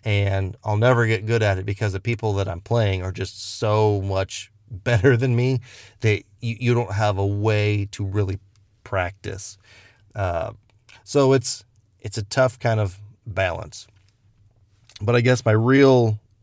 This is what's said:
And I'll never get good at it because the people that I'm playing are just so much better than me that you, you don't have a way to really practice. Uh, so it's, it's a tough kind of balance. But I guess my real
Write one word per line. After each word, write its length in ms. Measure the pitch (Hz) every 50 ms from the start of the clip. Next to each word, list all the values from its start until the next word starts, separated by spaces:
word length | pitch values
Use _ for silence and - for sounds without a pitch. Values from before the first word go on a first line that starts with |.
| _
And 540 | 110 104 101 101 98 98 98 98 92 98 -
I'll 140 | _ 107 104
never 300 | 104 113 127 127 120 117
get 180 | 110 113 98 101
good 180 | 107 117 113
at 140 | 107 104 98
it 80 | 95 95
because 300 | 104 101 - 113 104 95
the 40 | 95
people 360 | - 120 117 107 - 110 101
that 140 | 98 98 95
I'm 120 | 87 87
playing 420 | - - 117 120 110 101 95 92
are 100 | 90 95
just 460 | 90 - - - - - - - - -
so 440 | - 107 107 110 107 107 104 101
much 500 | 95 98 98 95 95 - - - - _ _ _ _ _
better 460 | 120 95 - 127 120 107 92 139 127
than 180 | 113 131 131 120
me 260 | 117 123 131 131 127 - - - - - - _ _
that 220 | - 110 104 90 - _ _ _
you, 140 | - 117 117 104
you 140 | 131 120 120
don't 180 | 117 120 -
have 240 | 101 101 110 104 101
a 100 | 95 98
way 640 | 98 101 101 104 110 107 104 104 104 104 104 101 101
to 120 | - - 104
really 340 | 98 92 104 101 95 92 92 _ _ _ _ _ _ _ _ _
practice. 720 | - - 95 90 87 - _ - 98 95 95 - - - _ _ _ - - - - _ _ _ _ _
Uh, 380 | 104 98 92 85 85 80 - - - _ _ _ _ _ - - -
so 300 | _ - - 143 139 131
it's, 320 | 135 135 131 - - - - _ _ _ _ _ _ _
it's 200 | - 107 - -
a 40 |
tough 360 | 104 - - 139 131 127 - -
kind 200 | - 120 113 107
of 220 | 107 92 92 - - - - _ _
balance. 600 | 113 90 92 95 90 85 85 82 - - - - _ _ _ _ _ _ _ _ _ _ _ _ _ _ _ _ _ _ _ _ - - -
But 160 | 104 107 120
I 40 | 123
guess 240 | 117 123 127 123 -
my 60 | 113
real 680 | 107 107 113 123 135 139 139 135 131 127 120 113 107 107 _ _ _ _